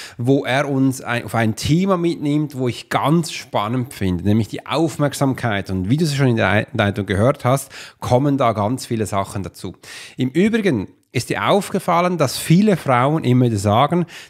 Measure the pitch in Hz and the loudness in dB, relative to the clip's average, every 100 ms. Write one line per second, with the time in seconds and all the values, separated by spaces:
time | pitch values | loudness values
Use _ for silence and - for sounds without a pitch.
0 | - - 120 139 - 127 143 135 135 131 | -14 -4 2 2 2 0 0 0 0 0
1 | - 117 - 117 113 110 - 160 196 185 | -4 -6 -4 0 0 0 0 2 2 0
2 | 175 160 151 147 151 127 127 113 - 131 | 0 -2 -2 0 -2 -2 -4 -4 -4 -2
3 | 120 170 160 - - 123 104 127 123 - | 2 2 0 -6 -6 -4 -2 -2 -6 -4
4 | 95 87 92 107 107 - - 135 160 - | -2 0 2 2 0 -6 -6 -2 -2 0
5 | 143 - 139 123 120 101 92 95 92 147 | -2 0 -2 0 -2 -2 -2 -4 0 0
6 | 165 139 135 113 104 101 - 117 101 101 | 0 2 2 2 2 2 0 0 0 0
7 | 98 95 117 147 123 135 - - - - | -2 2 2 2 0 0 -2 -16 -20 -12
8 | - 123 143 139 123 107 104 127 - 113 | 0 2 4 2 2 0 0 -2 -4 -4
9 | 104 98 95 98 90 - 95 - - - | -2 -4 -4 -6 -8 -10 -14 -14 -18 -18
10 | - - 127 143 214 226 196 123 87 - | -14 -4 -2 2 2 2 0 0 -2 -12
11 | _ 131 - - 107 190 - 190 - 170 | _ -6 -4 -2 0 0 0 -4 0 0
12 | 175 175 135 - - 165 214 175 - 123 | 0 0 -2 -2 2 4 4 2 2 2
13 | 131 160 123 123 123 107 104 107 143 170 | 2 2 2 4 4 2 2 4 4 0
14 | 170 - - | -2 -8 -16